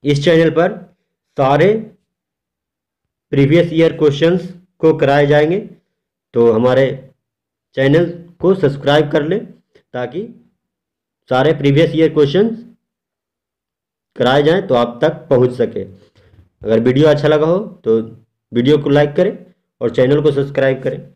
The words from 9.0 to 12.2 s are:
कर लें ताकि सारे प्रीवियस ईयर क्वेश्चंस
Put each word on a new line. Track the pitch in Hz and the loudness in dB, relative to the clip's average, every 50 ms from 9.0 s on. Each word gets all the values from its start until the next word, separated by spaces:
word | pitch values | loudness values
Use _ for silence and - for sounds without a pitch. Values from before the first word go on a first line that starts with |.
| 151 147 | 0 0
कर | - 156 147 | -2 -4 -2
लें | 156 180 214 - - - _ _ _ _ _ _ _ - | -2 -4 -6 -6 -10 -20 _ _ _ _ _ _ _ -10
ताकि | 123 123 117 123 170 220 240 - - _ _ _ _ _ _ _ _ _ _ _ _ _ _ _ _ _ _ | -10 -10 -8 -10 -12 -12 -12 -16 -20 _ _ _ _ _ _ _ _ _ _ _ _ _ _ _ _ _ _
सारे | 127 127 135 151 160 | -2 0 2 0 0
प्रीवियस | 143 143 143 139 147 165 156 143 | 0 0 0 2 2 2 0 2
ईयर | 156 160 151 143 | 0 0 0 2
क्वेश्चंस | 151 | 2